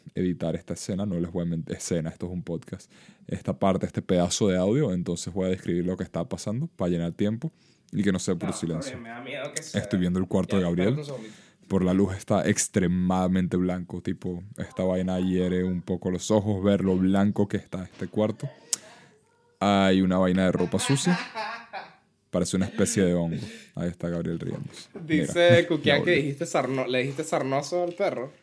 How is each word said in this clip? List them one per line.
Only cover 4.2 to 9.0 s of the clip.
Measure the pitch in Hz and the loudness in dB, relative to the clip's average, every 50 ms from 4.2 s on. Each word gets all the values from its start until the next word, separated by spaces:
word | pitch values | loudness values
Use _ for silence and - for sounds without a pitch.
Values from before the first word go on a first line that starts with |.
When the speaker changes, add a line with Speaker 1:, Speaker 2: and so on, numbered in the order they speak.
| 87 87 - - 113 101 | 4 2 2 2 2 2
Speaker 1:
de | 92 | 2
audio, | 92 92 101 113 143 151 110 92 | 2 2 2 2 2 0 0 0
entonces | 90 87 95 87 - - 92 87 | -2 -2 -4 -4 -6 -6 -6 -4
voy | 95 92 | -2 0
a | 92 | 0
describir | 92 92 - - 87 90 87 | -2 -2 -2 -2 -2 0 0
lo | 90 92 87 | -2 -2 -4
que | 92 | -6
está | - - 87 87 | -6 -4 -6 -4
pasando | - 95 90 - 104 107 123 160 165 | -4 -6 -8 -6 -6 -4 -4 -6 -6
para | - - 95 87 | -6 -4 -2 0
llenar | 90 85 85 85 | 0 0 -2 -4
tiempo | 82 - 101 104 110 117 - 160 - _ _ _ _ _ _ _ | -2 0 0 0 0 -2 -6 -8 -8 _ _ _ _ _ _ _
y | - 101 | -4 0
que | 98 101 | 0 2
no | 92 90 | 0 0
sea | - - 90 | 0 -2 -2
puro | 82 101 98 | -2 -2 -6
Speaker 2:
No, | - - | -4 -4
Speaker 1:
silencio. | - 82 82 82 - - | -4 -4 -4 -4 -4 -6
Speaker 2:
porque | - 123 | -8 -10